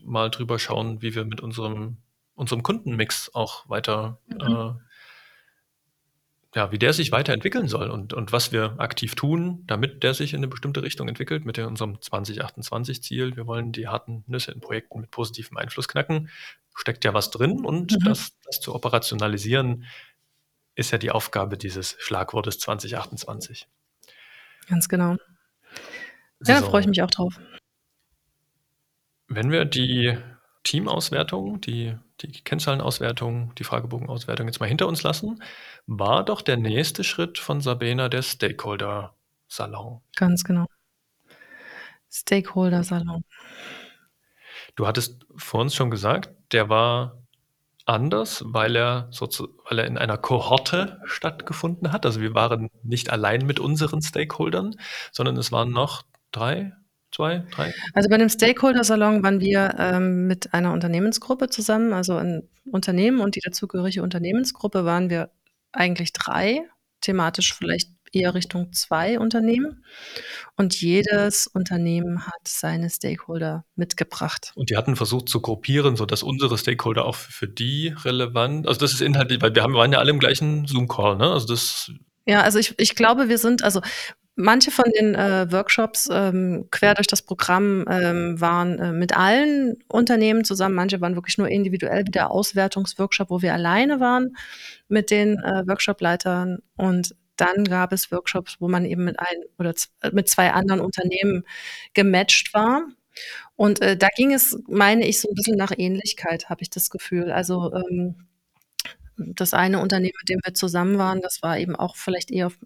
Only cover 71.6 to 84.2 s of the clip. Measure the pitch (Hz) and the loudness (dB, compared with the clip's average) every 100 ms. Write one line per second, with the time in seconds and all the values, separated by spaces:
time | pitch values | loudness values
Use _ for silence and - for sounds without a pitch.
71.6 | 180 175 170 170 175 175 170 170 - - | -2 0 0 0 0 -4 -6 -12 -8 -6
72.6 | 160 165 170 - - 165 - 165 160 160 | -2 -2 -2 -4 -4 -6 -6 -4 -4 -4
73.6 | - - 175 - - - 151 - - - | -8 -4 -4 -2 -4 -4 -6 -6 -10 -6
74.6 | 131 104 120 123 110 123 120 117 117 110 | -2 0 2 2 0 -2 0 -2 -2 -4
75.6 | - 139 143 117 104 107 - 135 139 113 | 0 4 4 4 0 -2 -2 -2 0 0
76.6 | - 123 117 113 - - - - 98 - | 0 0 0 0 0 -4 -10 -8 -8 -4
77.6 | 120 143 160 156 131 127 123 120 123 151 | -4 -2 -4 -4 -2 -2 0 2 0 2
78.6 | 156 123 143 131 131 139 127 123 113 110 | 0 2 2 2 4 4 4 4 4 6
79.6 | 113 127 120 139 135 147 131 139 151 151 | 6 6 6 6 6 6 4 4 2 0
80.6 | 147 131 123 - 104 98 143 175 110 117 | 0 0 0 2 2 4 4 2 0 0
81.6 | - - - - _ _ - 208 202 208 | -2 -4 -8 -12 _ _ 2 4 6 4
82.6 | 220 - 226 - 226 254 247 233 226 240 | 2 2 0 4 6 6 4 4 4 4
83.6 | - 190 - - - - | 2 2 -2 -8 -10 -14